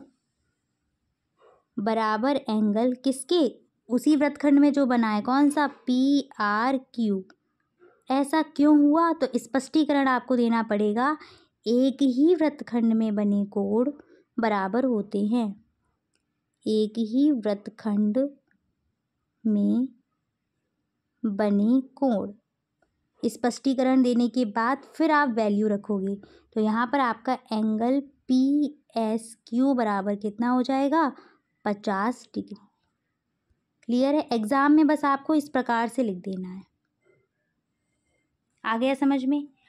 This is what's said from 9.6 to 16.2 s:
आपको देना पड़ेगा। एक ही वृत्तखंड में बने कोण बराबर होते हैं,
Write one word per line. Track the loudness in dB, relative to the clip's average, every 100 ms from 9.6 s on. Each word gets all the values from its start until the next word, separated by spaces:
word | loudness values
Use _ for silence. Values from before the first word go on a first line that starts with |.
| -2 0 2 2 2
आपको | 0 0 0
देना | 2 0
पड़ेगा। | 0 0 0 0 -2 -4 -8 -20 _ _ -2
एक | 2 2 2
ही | 0 2 4
वृत्तखंड | 4 0 -2 -6 -2 0
में | 0 0
बने | 0 0 0 -2
कोण | -4 -2 0 -2 -4 -16 _ _ -4
बराबर | -2 -2 -2 -2 -2
होते | -2 -4 -4 -2
हैं, | -2 -4 -8 _ _ _ _ _ _